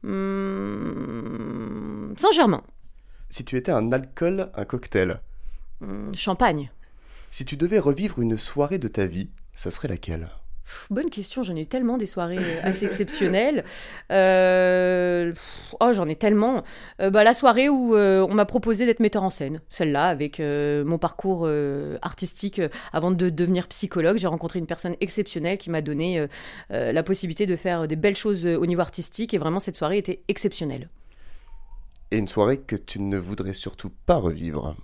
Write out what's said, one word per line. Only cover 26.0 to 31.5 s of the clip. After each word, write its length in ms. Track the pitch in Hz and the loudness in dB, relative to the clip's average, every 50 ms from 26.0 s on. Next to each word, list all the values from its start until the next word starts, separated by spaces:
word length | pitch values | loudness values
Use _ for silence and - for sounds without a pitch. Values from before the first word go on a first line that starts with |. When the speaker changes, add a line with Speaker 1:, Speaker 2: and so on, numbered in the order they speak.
| 160 175 185 165 | -2 0 0 0
Speaker 1:
euh, 80 | 147 143 - - - - - - - - - | -2 -2 -6 -12 -16 -16 -18 -18 -14 -6 -4
euh, 200 | 123 123 117 117 | -2 0 0 0
la 100 | 160 165 | 0 0
possibilité 440 | 175 190 190 - 175 160 - 208 | 0 -2 -2 -2 -6 -2 -2 0
de 100 | 190 180 | 0 0
faire 300 | 170 - 190 175 170 165 151 | 0 0 -2 0 0 0 -2
des 80 | 160 | -2
belles 200 | 160 156 208 202 | 0 2 0 0
choses, 300 | - - 214 208 185 165 | 2 0 0 0 0 2
euh, 100 | 175 170 | 2 2
au 100 | 165 - | 2 2
niveau 140 | 170 175 170 175 | 2 2 0 0
artistique, 520 | - - - 170 - - - 220 214 - | -2 -2 -8 -8 -8 -6 -6 -6 -2 -2
et 40 | 185 | 0
vraiment, 220 | 151 156 165 190 | 0 0 0 0
cette 160 | 185 - 165 | -2 -4 -6
soirée 220 | - 175 151 185 208 | -4 -2 0 0 0
était 240 | 196 - 185 - - - | 0 -2 -6 -8 -4 -4
exceptionnelle. 600 | 202 - - 202 - - 170 147 131 139 - 165 - - - - - - - - - - - - | -4 0 0 -2 -2 -2 -6 -4 -6 -6 -10 -12 -16 -20 -20 -20 -20 -18 -14 -14 -14 -14 -14 -16